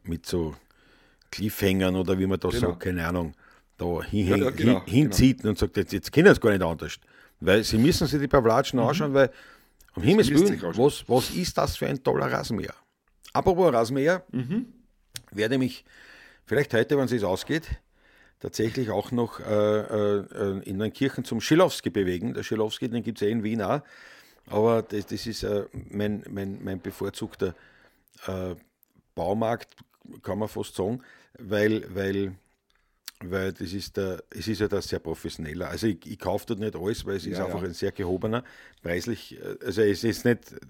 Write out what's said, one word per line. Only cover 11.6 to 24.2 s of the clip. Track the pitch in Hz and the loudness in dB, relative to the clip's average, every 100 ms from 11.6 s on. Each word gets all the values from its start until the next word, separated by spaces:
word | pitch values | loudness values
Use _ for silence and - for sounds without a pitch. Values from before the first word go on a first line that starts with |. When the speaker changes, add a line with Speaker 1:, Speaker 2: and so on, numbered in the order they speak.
| 147 - | -2 -2
Speaker 1:
für | 139 | -4
ein | 139 | -2
toller | 135 139 139 | 0 0 0
Rasenmäher? | 123 143 107 - - _ _ _ _ - | -2 -4 -4 -6 -10 _ _ _ _ -4
Apropos | 131 185 180 175 | 0 2 4 4
Rasenmäher, | 117 113 135 147 180 - | 4 2 2 2 2 -2
Speaker 2:
Mhm. | 131 127 208 269 - _ _ _ - - | -6 -4 -4 -4 -12 _ _ _ -18 -12
Speaker 1:
werde | 98 110 131 | -4 0 0
mich | 127 - - - - - - _ - | 0 -4 -16 -20 -20 -20 -20 _ -2
vielleicht | 113 135 | 0 2
heute, | 113 117 143 | 2 4 2
wenn | 123 | 2
es | 120 | 0
ausgeht, | 98 95 - 156 - - _ _ _ _ _ _ | 0 -2 -2 -4 -4 -10 _ _ _ _ _ _
tatsächlich | - - 110 120 113 | -10 -4 -2 -2 -2
auch | 98 - | -2 -2
noch, | 120 117 - | -2 -2 -4
äh, | - | -2
äh, | 104 104 107 104 107 104 101 - - 98 98 | 2 4 2 0 0 2 0 -2 -4 -2 -2
in | 104 95 | -6 -4
den | 107 | -4
Kirchen | - 135 - 123 | 0 -2 -2 -4
zum | 117 | -4
Schilowski | - 160 175 - - | 2 6 6 2 -2
bewegen. | 110 92 90 95 | 0 0 0 -4
Der | 104 | -6
Schilowski, | 98 110 107 - 127 | -4 -2 -2 -2 -4
den | 117 | -4
gibt's | 110 107 | -6 -2
ja | 104 | 0
in | 117 | 0
Wien | 107 113 | -2 -2
auch. | 95 143 - - - - | 0 -2 -4 -18 -20 -20